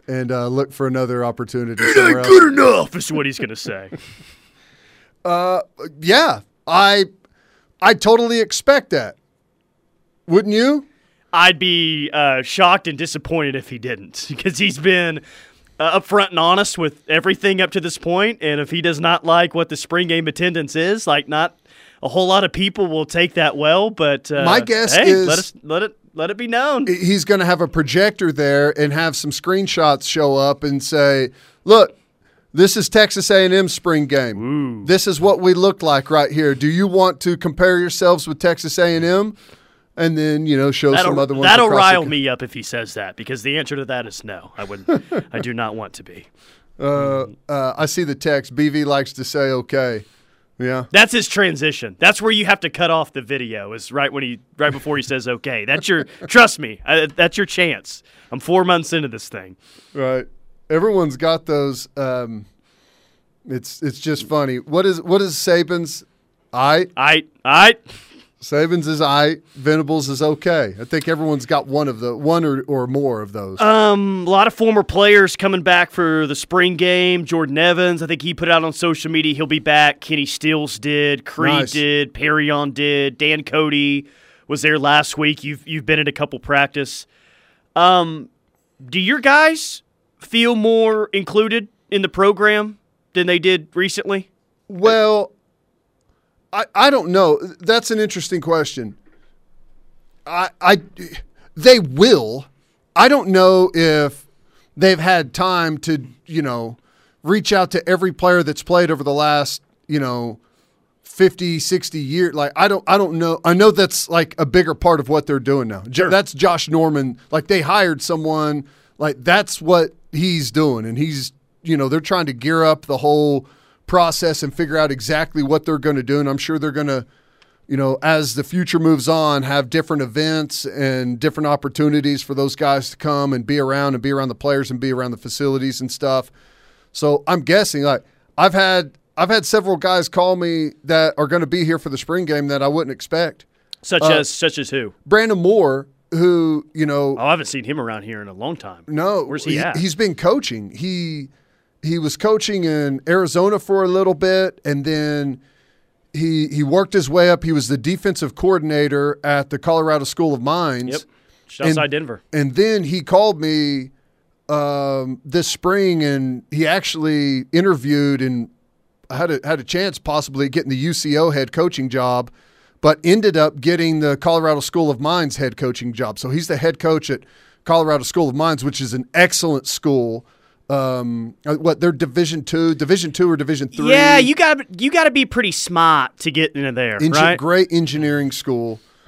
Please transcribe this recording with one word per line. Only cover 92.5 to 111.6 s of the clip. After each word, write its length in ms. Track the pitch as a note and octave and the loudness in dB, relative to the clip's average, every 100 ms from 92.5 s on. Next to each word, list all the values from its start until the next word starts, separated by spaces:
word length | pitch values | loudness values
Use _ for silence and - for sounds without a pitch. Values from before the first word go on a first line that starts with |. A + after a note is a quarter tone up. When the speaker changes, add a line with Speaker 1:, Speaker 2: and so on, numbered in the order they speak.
| G#3 G#3+ G#3 _ _ _ | 2 -2 -8 _ _ _
Speaker 2:
than 120 | F3+ F3+ | -2 0
they 140 | F3+ | 2
did 280 | F3+ F3+ D#3 F3+ | 2 0 -2 -4
recently? 540 | F#3+ - G3 G3 F#3 _ _ _ - | -4 -4 -4 -6 -6 _ _ _ -18
Speaker 1:
Well, 640 | F#3 G#3+ A3+ G#3+ G#3+ - _ _ _ _ _ _ _ _ _ _ _ _ | 0 4 4 4 2 -2 _ _ _ _ _ _ _ _ _ _ _ _
I, 120 | G3+ A3 G3 | -6 -2 2
I 140 | C4+ | 4
don't 180 | C4+ E3 | 4 2
know. 300 | F#3 F3 D3+ F#3 - | 4 4 4 0 -4
That's 300 | F3 A#3 A3+ | 0 0 0
an 100 | A3 | -2
interesting 420 | G#3+ F#3+ C#3+ F3+ | -2 -4 -6 -6
question. 540 | C#3+ E3 D3 - A2 - _ _ _ _ _ - - - - _ _ _ - | 0 0 0 -6 -12 -14 _ _ _ _ _ -20 -20 -20 -20 _ _ _ -8
I, 220 | F3 F#3 - | -4 -4 0
I, 200 | F3+ G3+ - - F3 - - _ - - | 4 4 0 -18 -16 -16 -18 _ -20 2
they 240 | A3+ B3+ | 6 6
will. 640 | D3+ C3 A3+ F3+ A2 B2+ - _ _ _ _ - | 4 4 6 6 2 -8 -12 _ _ _ _ 4
I 120 | A#3+ | 6
don't 220 | C#4+ F#3+ | 4 4
know 420 | F#3 F#3 F#3 F3+ | 6 6 6 4
if 540 | E3 E3 D3+ C#3+ - - _ _ _ _ - | 4 2 2 0 -4 -16 _ _ _ _ 0
they've 220 | F#3+ F3 | 2 4
had 340 | F3 F3+ C3+ | 2 0 0
time 440 | - F#3 F3+ E3 D3+ | -2 -2 0 -2 -4
to, 260 | E3 D3+ B2+ - - | -4 -4 -6 -20 -10
you 160 | D#3+ | -6
know, 360 | C#3 A#2+ A#2 A#2 _ _ _ _ | -4 -6 -8 -14 _ _ _ _
reach 280 | D3 G#3 - | -2 0 2
out 200 | G3 F3+ | 0 2
to 180 | F#3 - | -2 0
every 220 | F3+ F#3 | 0 0
player 320 | D3+ F3+ F3+ | 0 2 4
that's 180 | D3+ D3 | 2 -4
played 280 | - F3+ F3 | 0 2 2
over 120 | D3 | 0
the 100 | C#3+ | -2
last, 480 | C#3+ D3+ D3 C#3+ - - _ - | 0 2 0 -2 -6 -14 _ -6
you 120 | D3 | -4
know, 400 | C3+ B2 A#2+ A2 _ _ _ _ _ _ | -4 -4 -8 -12 _ _ _ _ _ _
fifty, 560 | - - F#3+ F#3 F3+ | -16 2 2 2 -4
sixty 400 | D#3+ | -4